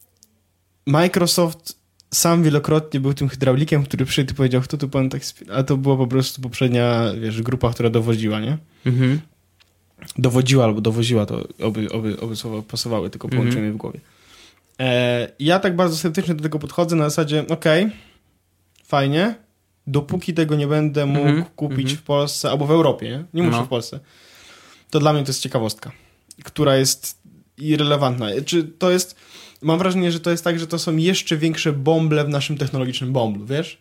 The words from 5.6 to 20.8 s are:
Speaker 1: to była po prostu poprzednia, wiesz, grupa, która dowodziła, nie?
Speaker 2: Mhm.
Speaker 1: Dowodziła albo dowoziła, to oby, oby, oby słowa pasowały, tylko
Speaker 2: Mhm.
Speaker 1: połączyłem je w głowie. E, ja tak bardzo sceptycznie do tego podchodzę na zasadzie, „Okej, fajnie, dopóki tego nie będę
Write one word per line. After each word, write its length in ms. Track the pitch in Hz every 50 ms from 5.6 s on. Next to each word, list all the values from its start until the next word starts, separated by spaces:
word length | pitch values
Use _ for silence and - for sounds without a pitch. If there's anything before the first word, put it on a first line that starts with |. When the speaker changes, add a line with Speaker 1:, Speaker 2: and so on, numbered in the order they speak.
Speaker 1:
to 140 | 135 139 143
była 200 | 135 135 139 135
po 100 | 131 131
prostu 360 | 120 127 135 127 - - -
poprzednia, 640 | 123 120 - - 135 123 120 120 120 120 120 113 117 110 95 113
wiesz, 220 | 113 110 110 113
grupa, 280 | 113 123 127 120 - 117
która 200 | 120 - 120 117
dowodziła, 500 | 113 117 110 117 117 110 110 107 107 107
nie? 180 | 107 120 151 156 - _ _ _ -
Speaker 2:
Mhm. 340 | 131 123 127 131 127 139 156 - _ _ _ _ _ _ _ _ _ _ _ _ _ _ - - - - -
Speaker 1:
Dowodziła 460 | 127 127 117 127 135 123 135 131 120
albo 160 | 113 107 110
dowoziła, 460 | 107 113 110 117 117 117 123 110 101
to 180 | 101 110 113 - - - -
oby, 300 | - 110 104 113 107 -
oby, 280 | - 113 110 107 101 -
oby 160 | 110 117 110
słowa 260 | 107 - 117 110 107
pasowały, 480 | 107 - - 113 - 120 113 104 87 98
tylko 180 | - - - 113
Speaker 2:
Mhm. 120 | 127 123
Speaker 1:
połączyłem 240 | - 120 123 113 107
je 60 | 107
w 40 | 107
głowie. 240 | 107 - 113 - - - _ _ _ _ _ - - - - _ _ _ _ _ -
E, 480 | 131 127 123 123 123 123 123 120 113 - - -
ja 200 | 139 156 175 190
tak 180 | 190 196 175
bardzo 200 | 170 180 170 160
sceptycznie 380 | 160 - 170 160 196 185 170 170
do 80 | 151
tego 160 | 151 160 151 151
podchodzę 380 | 147 143 - - 175 165 170
na 80 | 160 151
zasadzie, 400 | 151 147 - 160 147 151 151 143 -
„Okej, 420 | 160 160 - 165 156 170 202 220 208 - - - _ _ _ _ _ _ _ _ _ _ _ _ _ _ _
fajnie, 500 | _ 151 143 139 139 143 160 190 233 220 - _ _ _ _ _ _ _ _ _
dopóki 480 | 147 135 143 143 - 165 180 - - 165
tego 220 | 165 165 151 151
nie 100 | 147 147
będę 400 | 143 151 151